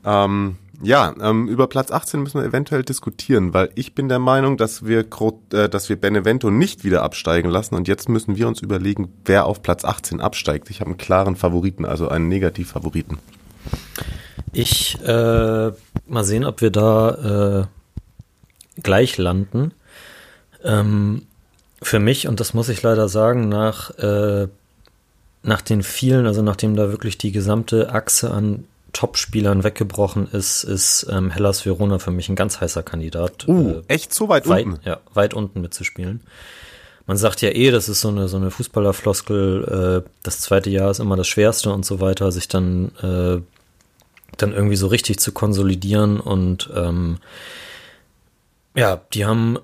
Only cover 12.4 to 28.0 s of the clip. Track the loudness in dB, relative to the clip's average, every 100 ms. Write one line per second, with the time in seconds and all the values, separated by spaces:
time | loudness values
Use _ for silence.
12.4 | 0 -2 -8 -6 -6 -6 -6 -10 -12 -20
13.4 | -20 -18 -10 -10 -10 -12 -12 -12 -16 -14
14.4 | -8 -4 -2 -2 -2 -4 0 2 4 2
15.4 | 2 0 -2 -4 _ -12 -6 -4 0 0
16.4 | -2 2 2 4 4 6 4 2 -2 2
17.4 | 2 2 -2 -8 _ -18 _ _ -20 _
18.4 | _ _ -20 -8 2 4 4 2 0 0
19.4 | -2 -2 -2 -6 _ -20 -20 -20 -20 -20
20.4 | _ _ 0 2 2 2 0 -2 -8 _
21.4 | _ _ _ _ 0 2 4 2 0 -2
22.4 | -2 -2 -2 0 2 4 2 4 4 4
23.4 | 0 2 0 -2 -14 -4 0 2 2 0
24.4 | -2 _ _ _ _ _ _ _ _ _
25.4 | -2 -2 2 0 0 -2 2 4 4 2
26.4 | 0 0 0 2 0 -2 -6 -6 -4 -2
27.4 | 0 0 2 0 0 -2